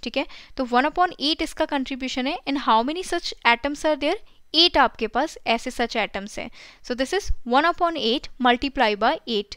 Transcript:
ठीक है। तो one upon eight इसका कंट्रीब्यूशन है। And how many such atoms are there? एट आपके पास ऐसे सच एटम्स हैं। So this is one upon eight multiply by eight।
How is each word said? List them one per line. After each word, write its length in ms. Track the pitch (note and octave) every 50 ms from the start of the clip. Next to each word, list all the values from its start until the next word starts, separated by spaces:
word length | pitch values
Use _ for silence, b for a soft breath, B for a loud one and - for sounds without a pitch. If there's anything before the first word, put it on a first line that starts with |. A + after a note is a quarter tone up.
| -
ठीक 140 | B3 -
है। 100 | C4+ D4+ B B B B B B
तो 100 | - C4+
one 240 | A#3 A#3+ A#3+ C4 D#4
upon 240 | D4+ F4+ F4+ F4+ D4+ -
eight 220 | B3 C#4+ D#4+ - E4
इसका 220 | D4+ - - D#4+
कंट्रीब्यूशन 600 | D4+ D4+ C#4 C4 - C4+ B3+ C4 B3+ - C4 B3
है। 120 | C4+ E4 A#4+ - C#4
And 100 | C#4 C#4+ B3 -
how 140 | A3+ A3 A#3 C4
many 180 | D#4+ F4+ F#4 - -
such 200 | F4 - - - - - A#3 A#3+
atoms 300 | A#3 - C#4 D4 - -
are 160 | D#4 D4+ C#4
there? 180 | C#4 D4 F4+ A4+ b b b b b - -
एट 220 | D4+ E4+ F4 - D#4
आपके 280 | C4 A3 - - A3+
पास 300 | G#3 - A#3+ C#4+ - - - -
ऐसे 240 | - A3+ A#3 - C4
सच 260 | - - A#3+ A3+ -
एटम्स 420 | A#3 G3+ F#3 - G3 G3 G#3 - -
हैं। 120 | - - B B B B B B B -
So 60 | B3
this 180 | A3+ C4+ C4 -
is 160 | G4 G#4 - - - - A#3+
one 160 | A#3 C4+ D4+ E4+ E4+
upon 240 | - F4+ E4+ E4 D4+
eight 280 | G#3+ A3+ A3+ C#4+ - - - - B3
multiply 480 | B3 A#3+ B3 - C#4 - C#4+ B3 G#3+ G#3+
by 200 | G3 A3 A#3+ D#4 - - -
eight। 280 | A#3 G3+ G#3 - -